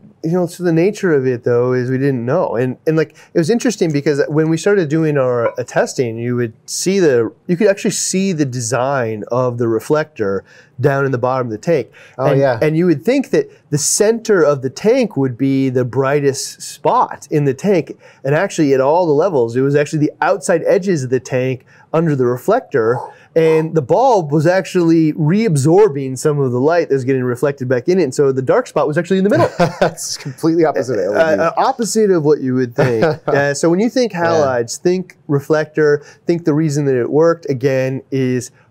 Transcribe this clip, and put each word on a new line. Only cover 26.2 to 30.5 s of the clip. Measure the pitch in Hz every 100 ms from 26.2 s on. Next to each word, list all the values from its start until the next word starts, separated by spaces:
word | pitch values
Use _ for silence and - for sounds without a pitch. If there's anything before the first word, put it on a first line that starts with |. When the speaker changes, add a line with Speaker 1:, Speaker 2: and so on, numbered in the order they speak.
| 156 147
Speaker 1:
of | 135
the | 123
light | 139 175 165
that | 139
was |
getting | 123 135
reflected | 123 120 147 139 127
back | 127 120
in | 185
it. |
And | 147 123
so | 139
the | 131
dark | 131 190 254
spot | - 143
was | 151
actually | 175 190
in | 190
the |
middle. | 294 339
Speaker 2:
<laughs> | - 170 -
That's | 175 - - -
completely | 147 131 165